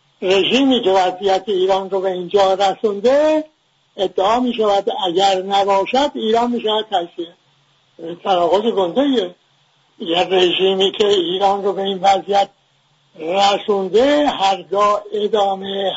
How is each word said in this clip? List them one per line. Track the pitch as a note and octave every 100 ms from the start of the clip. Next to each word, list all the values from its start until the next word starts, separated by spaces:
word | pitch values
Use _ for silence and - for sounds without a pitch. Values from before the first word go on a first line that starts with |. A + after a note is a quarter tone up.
| _ _
رژیمی | F#3+ G3 E3 A#3 C#4 B3
که | F3
وضعیت | F#3+ F#3 F#3 G3+ F#3+ F#3+
ایران | F#3+ F#3+ F#3+ F#3+
رو | F#3+
به | F#3+
اینجا | F3+ F3 G3+ F#3+
رسونده، | F#3+ G3 F#3 G#3+ G3+ A3 C#4 D#4 D#4 D#4 _ _ _ _ -
ادعا | F#3 - F#3+ A#3+
می‌شود | B3+ G#3+ G#3+ G3 G3 - F#3+
اگر | E3+ G3 F#3+
نباشد، | F#3+ G3 G3 G3 G3 B3+ C#4+ C4
ایران | A3 A3+ A#3+
می‌شود | A#3+ G#3+ G#3+ G#3+
تجزیه. | G3 E3+ - E3+ - _ _ _ _ _ - E3 E3+
تناقض | G3+ F3+ E3+ F#3
گنده‌ایه. | A3+ G3 F3 F#3+ C#4+ B3 F3+ - _ _ _ _ _ -
یه | F3+ E3+
رژیمی | F3+ F#3 F3+ E3+ F#3+ F#3+ F#3+
که | - G#3
ایران | G3+ E3+ F#3+ G3 G3+
رو | G3
به | F#3
این | G3 F#3+
وضعیت | G3 G3 F#3 G3+ G3 _ _ _ _ _ _ -
رسونده، | D#3+ G3 G3+ G3 - G3+ F#3+ F#3+ C4+ D4 D4
هرگاه | - G3 F#3+ D#3+ G3 G#3 G#3 -
ادامهٔ | G#3+ G3+ G#3+ G3 F#3+ G3 G3 F#3+